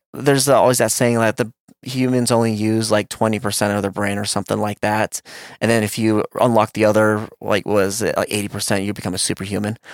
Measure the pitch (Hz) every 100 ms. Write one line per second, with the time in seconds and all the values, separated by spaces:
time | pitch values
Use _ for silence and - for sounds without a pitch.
0 | _ - 135 139 131 127 101 127 113 -
1 | 120 120 113 104 113 - _ _ - 131
2 | 127 127 120 117 113 107 110 110 107 107
3 | 101 - 110 107 104 - 104 104 98 98
4 | 101 101 104 - 101 104 107 104 104 107
5 | 107 - - - - - 110 113 104 -
6 | 110 107 - - 123 113 107 - 107 104
7 | 107 107 110 - 104 101 - 104 98 98
8 | 98 - 95 104 101 101 - 101 98 101
9 | 104 90 - - 95 110 104 120 -